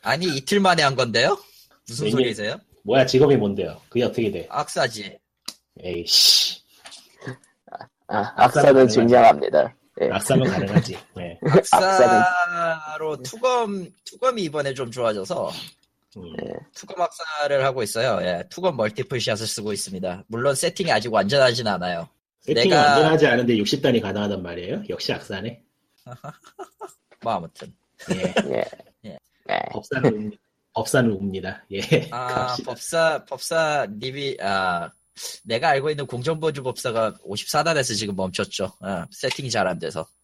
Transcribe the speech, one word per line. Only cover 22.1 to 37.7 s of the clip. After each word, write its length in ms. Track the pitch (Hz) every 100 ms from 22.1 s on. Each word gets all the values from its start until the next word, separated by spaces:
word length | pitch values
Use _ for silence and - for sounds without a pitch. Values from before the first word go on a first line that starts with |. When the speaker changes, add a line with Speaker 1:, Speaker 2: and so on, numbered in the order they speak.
| _ _ _
Speaker 2:
세팅이 280 | - 151 190
Speaker 1:
내가 220 | 151 147
Speaker 2:
완전하지 340 | 143 156 156 147
않은데 300 | 120 117 113
육십 240 | 101 139
단이 160 | 143 120
가능하단 400 | 101 98 104 95
말이에요? 420 | 87 87 90 170 208
역시 240 | 87 -
악사네. 500 | 127 - 98 107 123 _ _ _ _ -
Speaker 1:
<laughs> 1160 | 120 139 - - _ 381 _ 415 _ _ _
뭐, 120 | 117
아무튼. 400 | 104 82 - - - _ _ -
Speaker 2:
예. 220 | 185 180 - -
Speaker 3:
예. 140 | 62 - - - _ -
Speaker 1:
예. 120 | - _ _ -
Speaker 3:
예. 100 | - -
Speaker 2:
법사는 600 | - - 131 127 107 107
웁-, 60 | - _ _ _
법사는 380 | - 113 143 117
웁니다. 540 | 98 101 95 90 - _
예. 100 | 98 - 160 -
Speaker 1:
아, 160 | 120 127
Speaker 2:
갑시다. 380 | 127 127 123 123
Speaker 1:
법사, 540 | 120 - 165 165 147 -
법사 600 | 131 - 165 160 147 120 104
님이, 380 | 127 135 139 -
아, 480 | 95 95 95 87 85 _ _ - - -
내가 260 | - 117 156
알고 200 | 139 143
있는 160 | 151 143
공정보주 560 | 123 123 160 160 143
법사가 520 | 127 120 127 113 110 -
오십사 400 | - 101 - 151
단에서 300 | 156